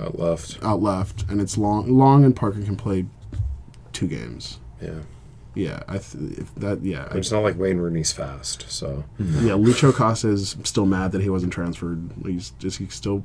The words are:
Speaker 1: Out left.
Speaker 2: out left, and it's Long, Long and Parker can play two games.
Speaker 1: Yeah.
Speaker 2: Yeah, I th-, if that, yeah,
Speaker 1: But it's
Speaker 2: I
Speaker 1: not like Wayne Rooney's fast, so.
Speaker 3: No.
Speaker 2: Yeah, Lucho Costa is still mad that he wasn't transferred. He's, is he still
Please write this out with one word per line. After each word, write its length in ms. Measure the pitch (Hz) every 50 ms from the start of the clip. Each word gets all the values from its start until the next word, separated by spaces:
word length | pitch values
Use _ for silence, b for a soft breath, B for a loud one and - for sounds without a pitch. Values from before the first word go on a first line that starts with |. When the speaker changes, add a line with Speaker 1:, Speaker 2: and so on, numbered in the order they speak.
Speaker 1:
Out 180 | - - - -
left. 440 | 85 85 82 80 - - - -
Speaker 2:
out 180 | - 110 104 90
left, 440 | 101 101 95 92 90 - - - - 101
and 120 | 101 104
it's 180 | 98 92 - 107
Long, 320 | 104 104 104 107 - 123
Long 340 | 131 131 135 135 139 143 143
and 100 | 135 123
Parker 260 | - 117 104 98 104
can 140 | 101 104 98
play 300 | - - 107 95 95 92 - - - - - - - - - - - - - - - - -
two 140 | - - -
games. 520 | 82 78 57 57 60 60 - - - - - - - - -
Speaker 1:
Yeah. 200 | - 85 80 78 76 - - - - - - - - - -
Speaker 2:
Yeah, 280 | - 92 73 - - -
I 120 | - 98 98
th-, 400 | - - - 65 73 - - -
if 140 | - - -
that, 260 | - 101 101 98 -
yeah, 240 | - 95 87 67 71 -
Speaker 1:
But 100 | - 95
it's 140 | 92 -
Speaker 2:
I 40 | 110
Speaker 1:
not 60 | 107 107
like 120 | 101 85 85
Wayne 200 | 95 95 92 87
Rooney's 320 | 87 85 82 80 76 -
fast, 560 | - - 71 69 67 69 - - - - - -
so. 340 | - - - 73 69 71 73 - - -
Speaker 3:
No. 220 | 101 87 78 71
Speaker 2:
Yeah, 120 | 117 110
Lucho 400 | 95 98 107 120 120 - 147 135 123
Costa 340 | - 113 113 113 - - 107
is 280 | 101 101 98 - - - -
still 220 | - - 113 101
mad 260 | 95 98 92 95 92
that 100 | 95 95
he 80 | 98 98
wasn't 220 | 92 92 90 90
transferred. 580 | - - 85 87 87 - 90 85 85 82 85 - - - -
He's, 280 | 98 90 87 - - - -
is 160 | - 95 -
he 120 | - 98 95
still 320 | - - - 101 101 101